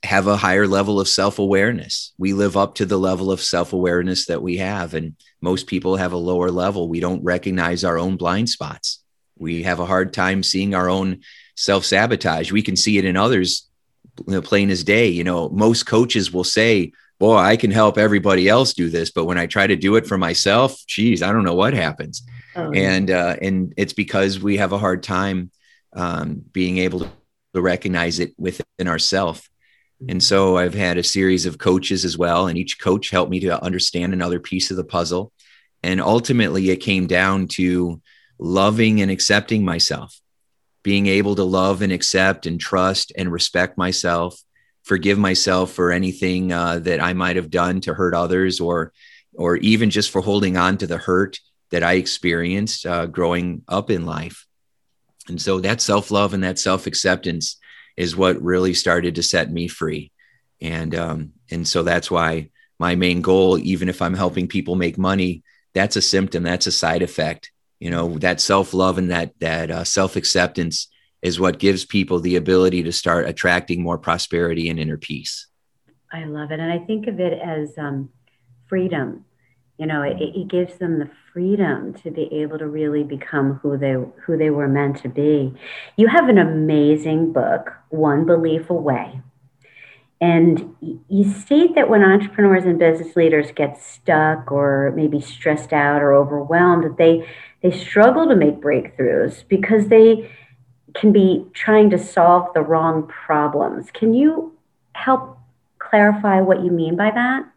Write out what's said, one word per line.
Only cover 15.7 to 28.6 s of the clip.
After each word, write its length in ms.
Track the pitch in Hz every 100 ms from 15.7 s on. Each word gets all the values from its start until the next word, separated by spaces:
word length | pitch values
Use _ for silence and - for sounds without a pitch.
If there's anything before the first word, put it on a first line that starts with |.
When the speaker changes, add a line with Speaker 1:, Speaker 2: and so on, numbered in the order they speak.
| 117
Speaker 1:
coaches 480 | - 110 120 120 90
will 120 | 90
say, 480 | 92 - 113 107 82 _ _ _
"Boy, 180 | 104 110
I 200 | 92 110
can 140 | 113
help 280 | 107 107 104
everybody 500 | 107 104 98 92 92
else 240 | 113 131
do 160 | - 85
this, 220 | 85 82
but 160 | - 82
when 120 | 87
I 80 | 85
try 200 | 101 98
to 100 | 95
do 200 | 95 110
it 100 | 110
for 100 | 101
myself, 640 | 87 85 - 107 131 - -
geez, 360 | - 113 95
I 100 | 90
don't 120 | 110
know 100 | 95
what 200 | 87 104
happens." 480 | 135 80 76 - - - - - 180
Speaker 2:
Oh, 160 | 160
yeah. 80 | 95 95
Speaker 1:
And, 180 | 95 95
uh, 260 | 92 87 87
and 320 | 98 95 92 -
it's 160 | 101
because 480 | - 101 101 98 95
we 160 | 98 98
have 160 | 98
a 60 | 98
hard 240 | 104 92
time, 480 | - 92 98 92 90 _ _ _ _
um, 500 | 90 90 85 80 78 -
being 260 | - 90 92
able 220 | 92 90 87 - _ _ _
to 60 | 92
recognize 580 | 90 90 101 90 85 82
it 140 | 85 _
within 500 | 90 87